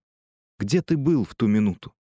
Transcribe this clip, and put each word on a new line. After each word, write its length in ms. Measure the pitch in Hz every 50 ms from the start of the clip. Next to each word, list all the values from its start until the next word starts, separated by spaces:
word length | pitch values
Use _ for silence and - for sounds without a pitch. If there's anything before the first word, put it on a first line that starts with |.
| _ _ _ _ _ _ _ _ _ _ _ -
где 220 | - 101 131 180
ты 140 | 165 - 170
был 300 | 151 135 147 170 139 104
в 80 | - -
ту 140 | - - 107
минуту?" 460 | 104 107 107 104 87 - - - - _ _